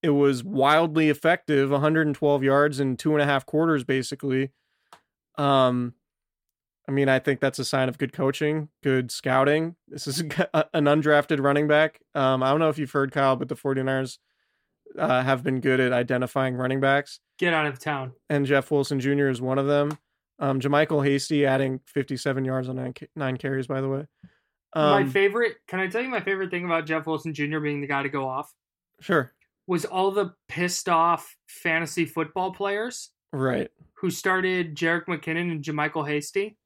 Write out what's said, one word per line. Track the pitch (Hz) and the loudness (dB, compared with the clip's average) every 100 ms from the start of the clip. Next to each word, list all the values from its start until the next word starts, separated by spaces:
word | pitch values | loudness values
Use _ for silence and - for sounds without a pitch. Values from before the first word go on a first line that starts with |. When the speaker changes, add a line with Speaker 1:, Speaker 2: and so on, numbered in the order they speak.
Speaker 1:
It | 175 | 2
was | 143 139 131 110 | 4 4 2 -4
wildly | 120 139 151 165 156 156 | 0 4 4 4 2 2
effective, | 143 165 180 - 147 139 | 2 2 0 2 0 2
a | 139 | 2
hundred | 151 160 151 | 2 2 0
and | 139 | 0
twelve | 147 143 | 2 2
yards | 135 139 147 135 | 4 4 4 2
in | 139 123 | -2 -2
two | 156 | 0
and | 151 | 2
a | 143 | 2
half | 139 - | 0 0
quarters, | 151 165 151 | 0 2 0
basically. | 123 131 123 135 139 131 135 _ _ _ _ - _ _ _ - | 0 -4 -4 -8 -4 -2 -2 _ _ _ _ -20 _ _ _ -4
Um, | 143 135 131 123 123 - _ _ _ _ _ _ _ _ - | 2 4 4 2 -4 -10 _ _ _ _ _ _ _ _ -6
I | |
mean, | 139 139 | 0 2
I | 131 | 2
think | 135 135 | 2 0
that's | 135 - | 0 -2
a | 131 | -4
sign | 135 131 | 0 -2
of | 120 | -2
good | 139 | -6
coaching, | - 135 143 151 156 151 _ | -2 -2 0 -2 -2 -6 _
good | 143 131 123 | 0 0 -2
scouting. | - - 131 135 151 160 170 _ | -6 0 2 4 2 0 -8 _
This | - - | -12 -8
is | 135 | -6
a, | 160 - 170 | -4 -2 0
<laughs> | |
a, | 160 156 | 0 0
an | 170 143 | 2 4
undrafted | 147 151 147 147 151 | 4 4 4 4 0
running | 139 143 151 | 2 2 4
back. | 147 156 - _ | 4 4 -2 _
Um, | 147 131 131 | 0 2 2
I | 131 | 2
don't | 147 | 2
know | 160 | 2
if | 147 | 0
you've | 139 | -2
heard, | 143 139 | -2 -2
Kyle, | 143 135 131 | 2 2 2
but | 127 | -2
the | 131 | -6
forty-niners, | 139 135 131 135 131 - _ _ _ _ _ _ - - | -4 -2 0 -2 -4 -10 _ _ _ _ _ _ -20 -6
uh, | 180 127 | 0 0
have | 127 135 | 2 0
been | 131 131 | 0 -2
good | 135 131 | 0 2
at | 127 | 2
identifying | 123 120 127 127 - 131 | 0 0 -2 -2 -2 -2
running | 123 127 135 | -2 -2 0
backs. | 135 139 143 - _ _ | 2 2 0 -14 _ _
Speaker 2:
Get | 180 165 | 0 0
out | 151 | -2
of | 131 | -4
town. | - 143 131 - _ | -6 -6 -8 -14 _
Speaker 1:
And | 147 139 | 0 2
Jeff | 139 135 | 2 2
Wilson | 147 135 139 | 0 0 -2
Junior | 131 143 139 | 0 0 0
is | 123 | 0
one | 127 135 | -2 0
of | 139 | 2
them. | 143 147 151 _ _ _ _ | 2 0 -4 _ _ _ _
Um, | 139 135 | -2 0
JaMycal | 131 147 156 156 | 0 2 2 2
Hasty | 139 139 - 147 143 | 2 0 0 2 2
adding | 135 135 131 _ | 2 0 -4 _
fifty-seven | - 135 131 - 135 131 | -6 -4 -4 -4 -2 -2
yards | 131 127 | -4 -6
on | 127 | -8
nine | 127 | -8
ca-, | 127 - - | -12 -16 -6
nine | 135 127 | -6 -4
carries, | 139 135 123 | -4 -6 -4
by | 135 | -4
the | 135 | -4
way. | 135 151 _ - _ _ _ _ - | -4 -8 _ -20 _ _ _ _ 0
Speaker 2:
My | 151 147 | 4 4
Speaker 1:
Um, | 143 | 4
Speaker 2:
favorite, | 135 196 208 233 - - | 2 2 2 -2 -4 -10
can | 185 | -4
I | 190 | -4
tell | 220 | -4
you | 262 | -4
my | 240 | -4
favorite | 185 196 185 | -4 -4 -4
thing | 180 175 | -4 -2
about | 165 156 | -2 0
Jeff | 160 156 | -4 -2
Wilson | 156 160 | -4 -4
Junior | 147 147 156 | -4 -4 -2
being | 151 147 | -4 -4
the | 143 | -4
guy | 143 | -4
to | 139 | -2
go | 143 135 | -4 -4
off? | 131 - _ _ _ _ _ | -6 -10 _ _ _ _ _
Speaker 1:
Sure. | - 165 127 _ _ _ - | 0 0 0 _ _ _ -4
Speaker 2:
Was | 180 - | -4 -2
all | 185 196 | 0 0
the | 196 190 - _ | 0 -2 -6 _
pissed | 156 175 180 - | -4 -2 -2 0
off | 165 170 170 - - _ | 2 2 0 -4 -20 _
fantasy | - 175 160 165 - 160 | -8 -2 -2 -2 -4 -4
football | 165 160 190 185 | -2 -6 -4 -6
players | 185 202 202 233 - - _ _ | -4 -4 -4 -6 -8 -18 _ _
Speaker 1:
Right. | 143 131 120 - _ _ | -4 -2 -2 -4 _ _
Speaker 2:
who | _ 185 | _ -6
started | 175 190 185 185 185 170 147 | -4 -2 0 0 -2 -4 -2
Jerick | 165 170 165 | -2 -2 -2
McKinnon | 175 175 160 175 | -8 -4 -4 -4
and | 160 | -6
JaMycal | 147 151 151 160 147 | -6 -4 -4 -4 -4
Hasty. | 147 147 196 208 214 | -4 -4 -6 -6 _